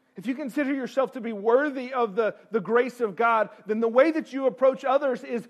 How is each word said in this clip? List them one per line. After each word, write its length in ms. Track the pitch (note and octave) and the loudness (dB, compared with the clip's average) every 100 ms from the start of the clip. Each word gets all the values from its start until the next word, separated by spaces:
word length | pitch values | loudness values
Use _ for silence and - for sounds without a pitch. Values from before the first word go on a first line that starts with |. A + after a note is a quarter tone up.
| _ - | _ -10
If 100 | F#3 | -6
you 100 | C4+ | -6
consider 380 | D4 C#4 C#4 | -4 -4 -2
yourself 400 | C#4 A#3 C4 C4 | -2 -2 -2 -2
to 80 | C4+ | -4
be 120 | A3+ | -8
worthy 600 | G#3+ G#3 A#3+ D4+ C4+ B3 | -4 2 2 2 -2 -6
of 220 | C4 A#3 F#3 | -2 -2 0
the, 200 | G#3+ - - | -2 -4 -6
the 80 | A3 | -4
grace 420 | F#3 A#3 B3+ A#3+ | 0 2 0 -2
of 140 | A3+ F3 | -6 0
God, 340 | A#3 A3+ G#3 - - | 2 2 0 -4 -6
then 140 | G#3+ | -2
the 80 | A3+ | 2
way 240 | A#3 D#4 | 4 4
that 220 | D#4 A3+ | 2 -4
you 140 | C4 C4+ | -2 -2
approach 380 | - C4 C4+ C4+ | 2 2 2 0
others 380 | C4+ C#4+ A#3+ | 2 2 -2
is, 240 | C#4 A#3+ - | -4 -8 -8